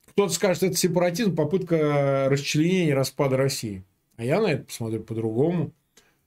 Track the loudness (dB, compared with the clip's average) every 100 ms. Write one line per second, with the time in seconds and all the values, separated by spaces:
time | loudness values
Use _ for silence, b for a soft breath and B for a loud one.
0 | _ 0 0 2 0 2 0 0 0 2
1 | 0 0 0 0 0 0 0 0 2 2
2 | 2 2 2 0 0 0 2 2 2 2
3 | 0 -2 0 2 0 -2 -8 -10 -14 _
4 | _ -8 -2 0 0 -2 -6 -8 -6 -6
5 | -6 -4 -2 0 0 0 -4 -8 _ _
6 | b b